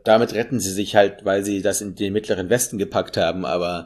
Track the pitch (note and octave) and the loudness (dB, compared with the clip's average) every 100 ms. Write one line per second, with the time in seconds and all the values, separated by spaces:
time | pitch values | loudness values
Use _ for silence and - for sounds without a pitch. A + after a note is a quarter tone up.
0 | A2+ A2 A#2 G#2 - B2 F#2+ F#2+ G2 G#2 | 4 4 4 -2 -2 -4 -2 -4 2 4
1 | G2+ G2+ G#2 G2 G2+ G2 G2 G2 G#2 F2 | 4 2 -2 0 0 -2 -2 -2 -6 -6
2 | G2+ G#2 G#2+ F#2+ F#2 B2 - G2 F#2+ G#2 | -4 -2 -2 -2 0 0 0 -4 -2 -2
3 | F#2 - E2+ F2+ D2+ F2 F2 E2+ | -2 0 0 -2 -2 -2 -2 -4